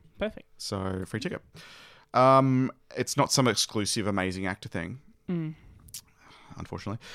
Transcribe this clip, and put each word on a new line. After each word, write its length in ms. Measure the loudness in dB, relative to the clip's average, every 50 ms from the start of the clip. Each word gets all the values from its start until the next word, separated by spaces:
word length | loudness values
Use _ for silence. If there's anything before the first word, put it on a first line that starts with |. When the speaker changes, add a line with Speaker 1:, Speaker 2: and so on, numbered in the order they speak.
| -20 -18 _ -6
Speaker 1:
Perfect. 300 | -6 -6 -6 -8 -18 _ _ -14
Speaker 2:
So, 460 | -10 -8 -6 -4 -4 -4 -4 -6 -6
free 140 | -6 -6 -6
ticket. 240 | -6 -6 -8 -8 -12 _ -20 -20 -20 -20 -20 -20 -20 -20 -20 -20 -10 _ 4
Um, 560 | 6 8 8 8 8 6 6 4 2 2 0 -4 _ _ -12 -6 -6
it's 200 | -4 -4 0 0
not 140 | 0 2
some 160 | 2 4 4 4
exclusive 600 | 4 2 0 0 0 -2 -2 -2 -2 -2 -2 0
amazing 400 | 0 0 0 -2 -2 -4 -4 -4
actor 200 | -6 -6 -8 -10
thing. 320 | -8 -8 -8 -8 -10 -12 -16 -20 -20 _ _ -6
Speaker 1:
Mm. 240 | -6 -4 -4 -6 -10 -12 -18 -20 -20 -20 -20 -18 -18 -18 -18 _ _ _ _ -20 -20 -20 -20 -20 -16 -16
Speaker 2:
Unfortunately. 420 | -14 -12 -12 -10 -8 -8 -8 -10 -10 -12 -12